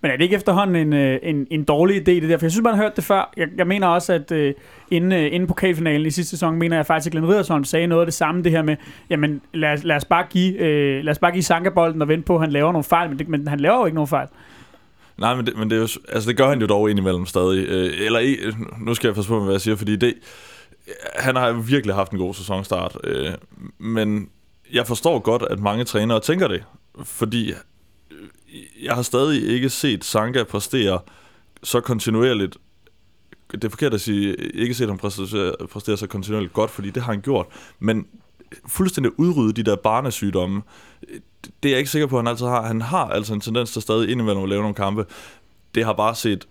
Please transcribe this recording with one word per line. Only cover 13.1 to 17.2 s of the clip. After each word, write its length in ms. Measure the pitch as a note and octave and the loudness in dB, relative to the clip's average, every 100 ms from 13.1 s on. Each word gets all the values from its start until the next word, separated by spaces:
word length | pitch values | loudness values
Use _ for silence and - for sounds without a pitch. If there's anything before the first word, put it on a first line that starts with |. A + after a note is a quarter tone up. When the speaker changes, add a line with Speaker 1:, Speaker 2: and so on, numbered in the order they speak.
| C#3 | -4
Speaker 1:
det, 100 | D#3+ | -2
men 200 | D3+ D3 | -2 -2
han 120 | C#3+ | 0
laver 180 | D3 B3 | 2 4
jo 60 | |
ikke 100 | G3+ | 2
nogen 140 | D#3 D3 | 0 0
fejl. 200 | C#3+ C3 - - - - - _ _ - - | 0 -2 -12 -20 -20 -20 -20 _ _ -20 -2
Speaker 2:
Nej, 160 | G#2+ | 0
men 120 | B2+ A#2 | 0 -2
det, 100 | - | -2
men 140 | A2 | 0
det 60 | A2+ | 2
er 40 | |
jo 60 | A2 | 0
s-, 120 | - - | -4 -4
altså, 200 | - A2 | -4 -2
det 80 | B2 | 2
gør 120 | C3+ | 4
han 120 | C#3 | 4
jo 60 | G#2+ | 2
dog 240 | G#2 G#2+ | 2 4
indimellem 360 | G2+ F#2+ F2+ | 2 2 0